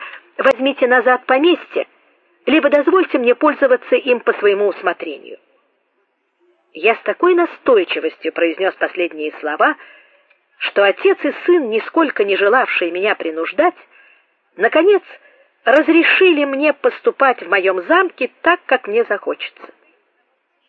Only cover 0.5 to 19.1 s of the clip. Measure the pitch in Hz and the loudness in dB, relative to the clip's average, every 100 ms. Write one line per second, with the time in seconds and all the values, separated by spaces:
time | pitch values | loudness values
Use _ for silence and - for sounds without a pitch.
0.5 | 240 269 269 247 247 233 247 - 262 339 | 0 -2 0 2 2 2 0 0 2 2
1.5 | 330 - - - _ _ _ _ _ - | 0 -4 -8 -8 _ _ _ _ _ -2
2.5 | 311 277 294 294 370 330 277 240 240 302 | 0 2 2 2 0 0 0 0 2 0
3.5 | 247 254 247 - 247 262 240 - 220 208 | 2 0 0 0 -2 0 -2 -2 -2 0
4.5 | 196 202 - 185 170 170 135 120 - _ | 0 -2 -2 -6 -6 -10 -14 -18 -20 _
5.5 | _ _ _ _ _ _ _ _ _ _ | _ _ _ _ _ _ _ _ _ _
6.5 | _ _ - 202 214 - 190 349 349 330 | _ _ -4 -2 -2 -4 -2 0 2 0
7.5 | - 277 220 170 151 156 - 160 160 170 | -2 2 2 2 -4 -6 -6 -8 -4 -4
8.5 | 160 185 - 165 185 170 156 151 - 151 | -2 -4 -4 -6 -4 -6 -6 -10 -8 -6
9.5 | 156 262 294 - - _ _ _ _ _ | 0 0 -2 -10 -20 _ _ _ _ _
10.5 | _ - 196 202 - 392 - 294 - - | _ -4 0 2 2 0 0 -2 -2 2
11.5 | 349 233 220 - 330 285 - 202 185 202 | 2 2 -4 -2 -2 0 0 -2 0 2
12.5 | 254 208 - 170 180 208 - 165 160 165 | 2 0 -2 -4 -2 -4 -4 -6 -6 -4
13.5 | 180 - - _ _ _ _ _ _ _ | 0 0 -2 _ _ _ _ _ _ _
14.5 | - 220 311 381 392 - - _ _ _ | -4 0 2 4 2 -2 -18 _ _ _
15.5 | _ - 277 294 330 - - 370 294 277 | _ 2 2 4 2 2 4 4 2 -2
16.5 | 269 302 294 247 - 233 - 269 240 170 | -2 -2 0 -2 -2 -4 0 0 0 -4
17.5 | 180 185 185 180 339 370 - 254 _ 330 | -2 0 -2 0 0 0 -4 -8 _ -2
18.5 | 349 - 254 202 220 220 | -2 -2 -4 -2 -4 -2